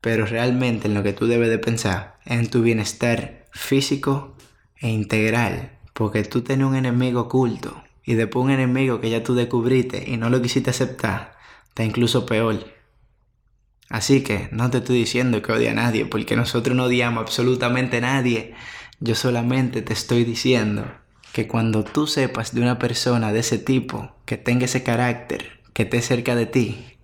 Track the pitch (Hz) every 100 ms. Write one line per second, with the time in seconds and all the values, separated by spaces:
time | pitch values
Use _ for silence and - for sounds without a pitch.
0 | 113 113 104 113 127 127 127 110 107 104
1 | 101 98 113 120 117 113 117 113 104 92
2 | - - - 120 113 123 117 110 107 -
3 | 120 117 - - _ - - 135 139 139
4 | - 139 139 - - _ _ _ 120 110
5 | 104 110 110 117 110 87 - - - -
6 | 107 110 101 123 120 135 135 131 127 123
7 | 127 120 120 131 123 107 - - - _
8 | - 113 110 123 131 135 127 131 131 117
9 | 113 113 113 123 117 123 117 131 127 -
10 | - 117 117 127 120 139 127 123 127 131
11 | 113 95 - - - - _ - 110 117
12 | 117 131 101 110 113 110 - - _ _
13 | _ _ _ _ _ _ _ _ _ 113
14 | - 135 135 101 - 110 123 123 120 123
15 | 113 123 127 110 - 113 117 110 120 110
16 | 107 110 113 113 120 120 120 127 127 123
17 | 120 117 110 - 123 127 123 127 127 120
18 | 123 139 123 113 - - - - - -
19 | 117 110 127 120 120 131 127 113 - 110
20 | - 120 117 113 127 123 107 104 120 -
21 | _ _ - - 110 117 113 107 104 147
22 | 151 - 131 113 113 120 120 120 120 117
23 | 127 120 110 107 117 113 - 131 120 110
24 | 113 - - 117 - 123 123 127 127 117
25 | 123 120 - - - - - - 107 120
26 | 120 120 117 120 113 131 107 - - -